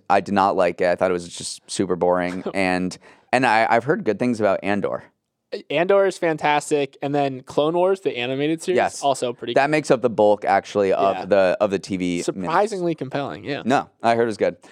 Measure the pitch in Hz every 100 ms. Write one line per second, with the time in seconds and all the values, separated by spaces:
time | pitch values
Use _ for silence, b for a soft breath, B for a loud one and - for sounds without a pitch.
0 | - 101 95 101 95 87 90 87 90 87
1 | 92 90 87 - - - - - 95 90
2 | 90 90 90 90 - 98 92 90 92 -
3 | b b b 123 131 110 117 117 120 196
4 | 110 101 123 110 104 92 92 101 69 64
5 | - _ _ _ - 208 - 143 180 196
6 | 196 - 170 156 156 147 - 147 139 -
7 | 139 143 139 131 - - 151 175 185 190
8 | 151 123 120 135 147 160 - 123 95 -
9 | 143 131 123 120 120 123 143 156 143 131
10 | 120 104 104 104 65 98 - 104 98 92
11 | 98 92 90 98 92 85 104 95 - 95
12 | 90 87 123 98 160 170 214 196 175 160
13 | 135 143 135 78 104 139 107 131 80 _
14 | 113 117 117 101 95 87 B